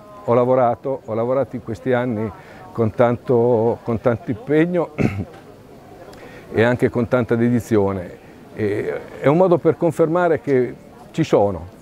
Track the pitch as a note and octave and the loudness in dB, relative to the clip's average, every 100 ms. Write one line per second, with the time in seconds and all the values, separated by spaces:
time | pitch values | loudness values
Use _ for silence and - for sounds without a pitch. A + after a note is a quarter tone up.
0 | - - - A#2+ B2 B2+ A#2+ A#2 C#3 C3+ | -20 -8 0 2 4 2 2 0 -6 -8
1 | A2 A2 A#2+ C3 B2 A#2+ - A2 C3 B2 | -6 -4 -2 -2 -4 -8 -10 -6 -2 0
2 | B2 G#2+ A2 - - - - - A2 - | 0 -4 -6 -8 -18 -20 -8 -2 0 2
3 | A#2+ A#2 - A#2+ A#2+ A2+ A2+ G#2 - A2+ | 2 0 0 2 4 2 0 -2 -4 -2
4 | B2 A2+ - G#2+ - D3+ F3 F3 D3 - | -2 -2 -4 -8 0 0 2 0 -4 -2
5 | A#2 G2 - - - - - - - - | -4 -4 -10 -14 -20 -20 -20 -20 -20 -20
6 | - - - - - G2+ A#2+ B2 B2 B2 | -20 -20 -20 -20 -4 0 2 2 0 -2
7 | A#2 A#2+ F#2 A#2 A#2+ A#2+ - G#2+ G2 G2 | 0 0 0 0 2 0 0 0 2 -2
8 | F2 - - - - - G#2 G#2+ - - | -10 -16 -20 -20 -14 -6 -4 -4 -4 -8
9 | - - C#3 E3 F#3 E3+ D#3+ - E3+ - | -10 -2 2 4 4 4 2 0 0 0
10 | D#3 F3 F3 D3 C#3+ B2+ B2 - - - | 0 2 0 0 0 0 0 -6 -20 -20
11 | - - D#3 C3+ G2+ F2+ F2 - | -8 -4 2 2 2 -2 -10 -14